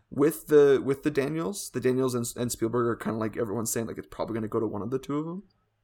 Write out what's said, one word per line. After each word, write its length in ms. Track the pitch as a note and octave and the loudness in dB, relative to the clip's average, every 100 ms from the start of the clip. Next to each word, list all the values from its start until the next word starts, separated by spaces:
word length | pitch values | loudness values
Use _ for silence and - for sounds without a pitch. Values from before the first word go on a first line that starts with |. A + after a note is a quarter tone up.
| - | -6
With 360 | B2+ D3 D#3 - | 2 2 2 6
the, 320 | D3 C#3+ C3 | 8 8 6
with 180 | B2 C3+ | 2 0
the 60 | D3+ | 0
Daniels, 600 | C#3+ C3+ D#3+ F3+ G3+ - | 0 -2 -2 -4 -6 -8
the 100 | C3 | -2
Daniels 340 | B2+ B2+ C3 | 0 2 0
and, 160 | A#2+ A#2 - | 0 -4 -4
and 160 | A#2+ | -4
Spielberg 340 | - A2+ B2 A#2 | -2 -2 0 0
are 100 | A2 | -2
kinda, 220 | G#3 A2+ | -4 -2
like, 180 | A2 - | -4 -4
everyone's 340 | A2 A2+ A2 | -4 -4 -4
saying, 140 | - A2 | -4 -6
like, 100 | - | -8
it's 100 | - | -12
probably 240 | - E2 | -8 -6
gonna 120 | A2+ G#2+ | -4 -2
go 120 | A2+ | -2
to 60 | G#2+ | -2
one 160 | G2+ | -4
of 80 | G#2 | -4
the 80 | C3 | -6
two 180 | - C#3+ | -4 -6
of 80 | |
them. 200 | E3 F3+ - _ _ _ | -6 -10 -14 _ _ _